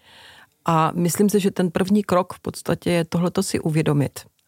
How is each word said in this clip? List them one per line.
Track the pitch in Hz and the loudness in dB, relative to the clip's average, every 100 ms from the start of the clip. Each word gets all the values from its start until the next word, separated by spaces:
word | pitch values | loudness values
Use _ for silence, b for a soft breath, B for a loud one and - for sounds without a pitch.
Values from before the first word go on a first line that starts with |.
| B B B B B _ | B B B B B _
A | - 160 160 | 0 2 2
myslím | 175 175 - 208 | 0 -2 2 2
si, | 208 | 2
že | 190 | 0
ten | - 180 | 0 -2
první | - 190 208 | 0 0 0
krok | - 180 185 | 2 0 0
v | - | -8
podstatě | - - - 160 175 | -10 -8 -4 -2 0
je | 175 | 0
tohleto | 165 175 175 190 | 0 -2 0 -2
si | 196 - | -4 -2
uvědomit | 165 156 156 143 135 - - _ | -2 0 0 0 0 -4 -20 _